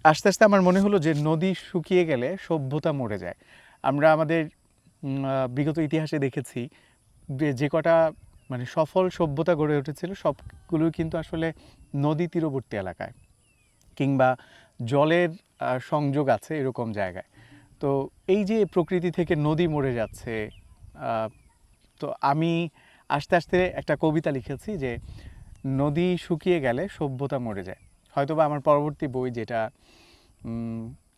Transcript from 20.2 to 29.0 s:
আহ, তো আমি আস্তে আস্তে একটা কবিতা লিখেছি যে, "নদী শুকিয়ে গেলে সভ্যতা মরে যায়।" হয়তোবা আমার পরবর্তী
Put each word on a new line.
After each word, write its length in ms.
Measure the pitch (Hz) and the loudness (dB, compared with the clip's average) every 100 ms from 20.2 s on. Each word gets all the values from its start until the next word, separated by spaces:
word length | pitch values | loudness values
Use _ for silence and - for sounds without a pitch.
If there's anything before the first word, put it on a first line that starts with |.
| - 110 107 - - - - | -8 -6 -6 -10 -20 -20 -20
আহ, 400 | - 131 113 110 - _ _ _ _ _ - | -10 -4 -4 -4 -8 _ _ _ _ _ -12
তো 140 | 147 - | -10 -2
আমি 480 | 139 143 165 165 170 - _ _ - | 0 2 2 0 -2 -8 _ _ -4
আস্তে 280 | 143 - 180 | -4 2 0
আস্তে 300 | - 180 180 | 2 2 0
একটা 300 | - - 147 | -2 -4 0
কবিতা 300 | 160 156 165 | 2 2 0
লিখেছি 480 | 135 117 135 - 202 | -4 -6 -10 -8 -6
যে, 200 | 131 120 - - - - - - 135 | -6 -6 -10 -16 -18 -20 -20 -12 -4
"নদী 500 | 135 147 147 180 175 | 0 0 2 0 0
শুকিয়ে 400 | - 160 185 175 | -2 -2 0 2
গেলে 280 | 131 120 190 | 2 -2 -4
সভ্যতা 500 | - 147 127 139 139 | -6 -6 -4 -4 -4
মরে 260 | 120 101 | -4 -6
যায়।" 120 | 92 - _ _ _ | -8 -12 _ _ _
হয়তোবা 340 | - 143 160 | -4 0 2
আমার 160 | 151 147 | 2 2
পরবর্তী 460 | 147 147 147 147 | 4 4 2 -4